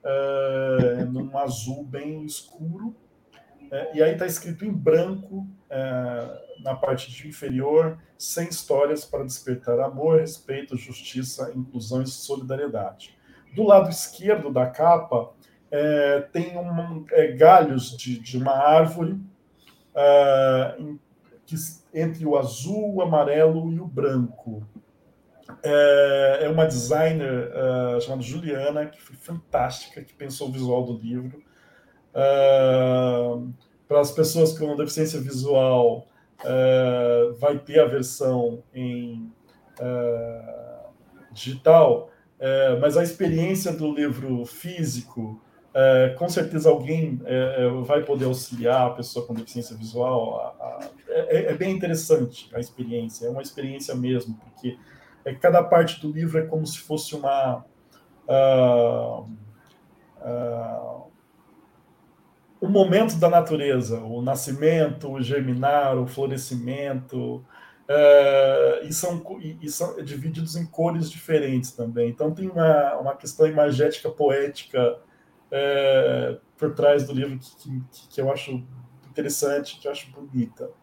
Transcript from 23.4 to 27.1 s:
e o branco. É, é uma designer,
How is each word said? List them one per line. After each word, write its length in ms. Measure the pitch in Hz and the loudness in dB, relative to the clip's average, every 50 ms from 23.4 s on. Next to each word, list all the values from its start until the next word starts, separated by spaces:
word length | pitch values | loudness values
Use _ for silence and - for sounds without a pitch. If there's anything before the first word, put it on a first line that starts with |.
| 160 160 160 160 160 165 165 | 4 4 4 2 -4 -4 -6
e 80 | 165 | -6
o 60 | 190 | -8
branco. 760 | 165 131 131 135 139 135 127 123 113 - - - 117 110 107 107 107 _ - _ _ _ _ _ _ _ _ _ _ _ _ _ - - - - | -8 -6 -2 -2 0 0 0 -2 -4 -6 -12 -14 -14 -12 -12 -14 -16 _ -20 _ _ _ _ _ _ _ _ _ _ _ _ _ -20 -20 -10 -4
É, 760 | 151 147 147 147 143 143 143 143 139 139 139 139 135 135 139 156 | 2 4 6 8 8 8 6 6 4 4 4 4 4 2 2 0
é 60 | 151 | 0
uma 160 | 156 160 160 | 2 2 2
designer, 840 | 156 131 123 117 123 131 - 160 165 | 2 2 -4 -2 -2 0 2 2 2